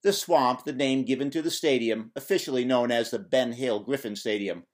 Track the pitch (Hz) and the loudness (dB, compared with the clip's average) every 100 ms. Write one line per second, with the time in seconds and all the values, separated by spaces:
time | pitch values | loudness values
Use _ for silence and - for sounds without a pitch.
0 | 196 196 - 165 127 127 - 131 135 131 | 2 0 4 4 4 2 -4 -2 0 2
1 | 120 127 139 151 160 - 160 127 113 110 | 2 0 0 -2 -4 -2 2 2 2 -2
2 | 110 - - 190 - 131 123 127 120 120 | -4 -12 -2 -2 0 -2 2 2 2 0
3 | 117 113 98 131 120 117 131 107 104 135 | 0 -6 0 0 0 -2 -2 -2 -2 -6
4 | 113 101 117 107 98 87 85 | -4 -6 -4 -2 -2 -6 -12